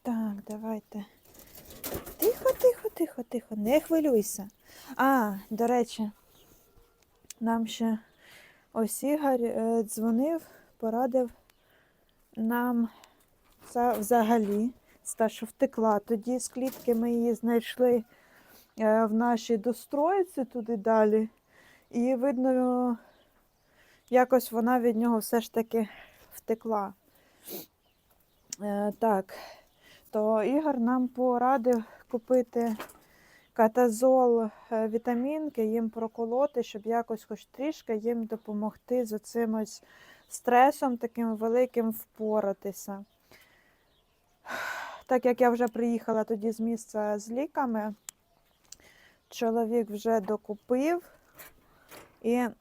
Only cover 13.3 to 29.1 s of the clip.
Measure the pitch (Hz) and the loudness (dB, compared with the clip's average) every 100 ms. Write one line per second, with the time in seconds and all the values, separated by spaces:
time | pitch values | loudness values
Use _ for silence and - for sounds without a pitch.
13.3 | _ _ _ - 247 240 214 208 240 214 | _ _ _ -8 0 2 0 2 2 4
14.3 | 233 202 208 233 - _ _ - - 220 | 2 2 0 -2 -6 _ _ -14 -2 -2
15.3 | - 226 - 269 - 220 202 - 226 226 | -2 -14 -2 -2 2 2 0 0 -4 -2
16.3 | 254 - 254 262 - - 233 240 233 233 | -4 -4 -6 -6 -4 -2 0 0 0 0
17.3 | 226 226 233 - - 247 240 - _ _ | 0 2 0 0 0 2 2 0 _ _
18.3 | - - - _ - 220 220 220 220 240 | -20 -20 -20 _ -2 2 4 4 2 2
19.3 | 233 - 226 240 233 - 285 311 403 381 | 0 0 -2 0 -4 -4 0 2 2 0
20.3 | - 247 247 220 233 220 220 214 214 220 | -4 -6 -6 -6 -2 2 4 4 4 0
21.3 | _ _ _ - _ _ 240 240 262 269 | _ _ _ -20 _ _ -2 0 2 0
22.3 | 247 262 254 254 247 247 233 - _ _ | 2 2 2 2 2 0 -2 -8 _ _
23.3 | _ _ _ _ _ _ _ _ 247 254 | _ _ _ _ _ _ _ _ 4 6
24.3 | 254 - 226 233 254 233 220 240 226 - | 4 2 -2 2 2 2 2 2 0 0
25.3 | 233 226 - 226 226 214 - - _ - | -2 0 -4 -2 -2 -4 -8 -20 _ -20
26.3 | - - 226 226 214 196 196 _ _ _ | -18 -6 -6 -2 -4 -4 -12 _ _ _
27.3 | _ - - - _ _ _ _ _ _ | _ -16 -14 -16 _ _ _ _ _ _
28.3 | _ _ - 208 202 208 202 226 | _ _ -10 -4 -2 -2 0 0